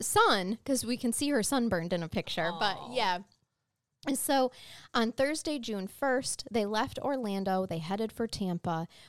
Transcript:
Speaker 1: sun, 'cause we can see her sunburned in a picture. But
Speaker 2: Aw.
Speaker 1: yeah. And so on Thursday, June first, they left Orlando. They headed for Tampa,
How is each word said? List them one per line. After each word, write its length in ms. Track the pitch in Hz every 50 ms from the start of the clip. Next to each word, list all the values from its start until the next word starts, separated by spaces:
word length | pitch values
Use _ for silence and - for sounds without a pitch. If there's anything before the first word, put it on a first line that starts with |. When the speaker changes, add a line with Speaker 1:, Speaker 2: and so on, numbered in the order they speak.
| -
Speaker 1:
sun, 560 | - - 381 466 403 240 196 180 185 226 - -
'cause 200 | - 269 240 220
we 120 | 220 247
can 160 | 226 - 233 226
see 180 | - 294 285
her 120 | 285 233 196
sunburned 500 | - 277 262 233 226 190 170 165 170 180
in 100 | 170 165
a 40 | 160
picture. 440 | - 175 160 - - 180 160 170 180 160
But 160 | 214 202 180
Speaker 2:
Aw. 160 | 156 - 233 247
Speaker 1:
yeah. 260 | 254 220 190 180 185 202 - _ _ _ _ _ _ _ _ _ _ _ _ _ _ -
And 100 | 277 277 -
so 340 | - - 277 269 254 254 - - - - - - - - -
on 160 | 240 226 226 -
Thursday, 460 | - 269 285 311 302 - 330 302 277
June 300 | 226 233 214 196 185 202
first, 580 | - - 277 269 254 262 - - - - - -
they 140 | 208 233 208
left 320 | 202 214 214 240 - - -
Orlando. 640 | - 269 285 262 233 208 196 196 196 196 185 190 190
They 120 | 185 170 165
headed 340 | 160 165 196 208 220 214 -
for 140 | - 233 226
Tampa, 580 | - - 202 185 175 170 - 180 165 160 170 - - - -